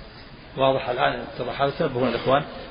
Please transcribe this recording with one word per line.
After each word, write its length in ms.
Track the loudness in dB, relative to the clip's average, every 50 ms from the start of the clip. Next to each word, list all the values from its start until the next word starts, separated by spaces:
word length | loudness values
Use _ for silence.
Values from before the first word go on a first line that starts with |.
| -16 -16 -16 -18 -18 -18 -18 -18 -18 -8 0
واضح 320 | 4 4 4 4 4 0 -2
الآن 320 | 0 2 2 2 2 -2
اتضح 420 | -6 -8 -8 -6 -6 -4 -2 0
هذا، 100 | 0 0 2 0
تنبهون 300 | 0 0 2 2 2 2
الإخوان، 360 | 2 2 2 4 4 4 2 -2 -8 -14 -14 -10